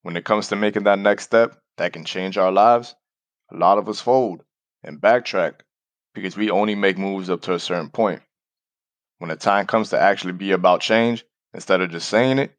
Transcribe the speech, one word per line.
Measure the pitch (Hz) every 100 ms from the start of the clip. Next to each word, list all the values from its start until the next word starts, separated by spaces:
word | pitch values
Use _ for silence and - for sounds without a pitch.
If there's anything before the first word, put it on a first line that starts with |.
When | 85 85
it | -
comes | 107 104
to | 101
making | 107 104 101
that | 98
next | 101 101 -
step | 117 117 _ _ -
that | 87
can | 85 80
change | 92 95 98
our | 92
lives, | 98 110 120 117 - _ _ _ _ _
a | -
lot | 87 101
of | 98
us | 104
fold | - 131 117 85 _ _ _ _
and | - 73
backtrack | 101 120 120 95 80 - _ _ _ _ _ -
because | 95 98
we | 107
only | 92 107
make | 104 98 95
moves | 98 98 92
up | 87
to | -
a | 87
certain | - 87 78
point. | - 107 82 _ _ _ _ _ _ _ _ _ _
When | 85
the | 80
time | 107 101 98
comes | 113 104
to | -
actually | 98 98 92
be | 90 98
about | 92 90 87
change, | - 113 117 117 _ _ _
instead | 92 - 92
of | 92
just | 82 -
saying | 107 131 131
it | 139